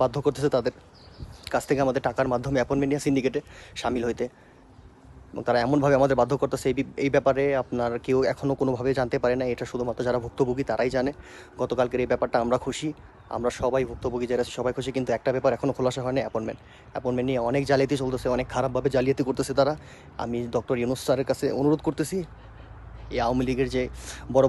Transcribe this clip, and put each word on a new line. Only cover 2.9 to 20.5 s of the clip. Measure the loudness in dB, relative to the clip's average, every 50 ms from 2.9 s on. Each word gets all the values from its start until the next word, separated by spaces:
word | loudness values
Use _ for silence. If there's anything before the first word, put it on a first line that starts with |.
| 0
নিয়ে | 0 0
সিন্ডিকেটে | 2 4 6 6 6 4 2 -4 -6 -10 -20 -20 -16 -10 -4
শামিল | -2 -2 0 0 0 0
হইতে | -2 -2 -4 -6 -6 -10 -20 -20 -20 -20 -20 -20 -20 -20 -20 -20 -20 -20 -20 -20 -20 -20 -20 -12 -10
এবং | -4 0 2
তারা | 2 4 4
এমনভাবে | 4 4 4 4 6 6 6
আমাদের | 6 4 4 4
বাধ্য | 2 2 2 0 0
করতেছে। | 0 -2 -2 0 0
এই | 0 0
বি-, | -2 -6 -4 -4 -2
এই | 0 2
ব্যাপারে | 2 4 4 2 2 2 2 2 0 -2
আপনার | -2 -2 -2 -2 -2 -2 -4 -2
কেউ | 0 2 2 2 2 0
এখনও | -2 -2 -2 0 0
কোনোভাবে | 0 0 0 0 0 0 0 0
জানতে | 0 0 0 0 2
পারে | 2 2 2
না, | 0 -2 -2
এটা | -4 -6 -6 -6
শুধুমাত্র | -4 -4 -4 -4 -2 0 0
যারা | 0 0 -2
ভুক্তভোগী | -4 -2 0 0 0 0 0 -2 -2
তারাই | 0 0 0 0 0
জানে। | 0 0 -2 -4 -6 -12 -20 -20 -20 -20 -14 -6 -4
গতকালকের | -4 0 2 2 2 2 0 0 0
এই | 0 0
ব্যাপারটা | 0 0 2 2 2 2
আমরা | 2 0 0 0
খুশি, | -4 -6 -4 -6 -6 -8 -8 -14 -20 -20 -20 -12 -10 -6
আমরা | -4 -2 -2 -2 -2
সবাই | -2 0 0 0 0 -2
ভুক্তভোগী | -4 -6 -6 -4 -4 -2 -2 0
যারা | 0 0 -2
আছি | -2 -4 -4
সবাই | -4 -2 -2
খুশি, | -2 -4 -4 -4
কিন্তু | -2 -2 0 -2 0
একটা | 0 0 0
ব্যাপার | 2 2 2 2
এখনও | 2 0 -2 0
খোলাসা | 0 0 0 0 -2 -4
হয়নি, | -2 -2 -2 -2
অ্যাপয়েন্টমেন্ট। | -2 -4 -4 -4 -6 -8 -10 -14 -20 -20 -20 -18 -12 -10
অ্যাপয়েন্টমেন্ট | -6 -4 -2 -2 0 0 0
নিয়ে | 0 0 0 0
অনেক | 0 0 2 2
জালিয়াতি | 4 4 4 2 2 0 0
চলতেছে, | -2 -2 -2 -2 0 0
অনেক | 0 -2 -2 -2
খারাপভাবে | -2 0 0 0 0 0 2 2
জালিয়াতি | 2 2 2 2 2 0 0
করতেছে | 0 -2 -2 0 2 2
তারা। | 2 2 2 -2 -6 -16 -20 -20 -20 -16 -10 -8 -6
আমি | -4 -4 -4 -4 -2